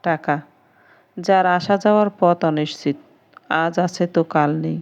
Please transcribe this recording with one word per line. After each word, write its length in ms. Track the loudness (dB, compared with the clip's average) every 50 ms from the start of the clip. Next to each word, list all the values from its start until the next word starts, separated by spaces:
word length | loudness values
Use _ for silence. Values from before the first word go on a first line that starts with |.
| -2
টাকা, 380 | -4 -4 -4 -2 -4 -4 -4 -6 _ _ _ _ _ _ _ _ _ _ _ _ _ _ -8
যার 260 | 0 2 2 4 4
আসা 320 | 2 0 0 0 0 -2
যাওয়ার 300 | 2 2 2 4 4 2 0 0 0
পথ 260 | 2 2 2 2 0
অনিশ্চিত, 500 | -2 0 -2 -4 -4 -8 -6 -4 -4 -4 -4 -10 _ _ _ _ _ _ -20 _ _
আজ 300 | -2 -2 -2 -2 -2 -2
আছে 280 | -2 -2 -2 -4 -6
তো 160 | -2 0 -2 -2
কাল 320 | 0 0 0 0 0 -2
নেই 260 | -4 -4 -6 -6 -8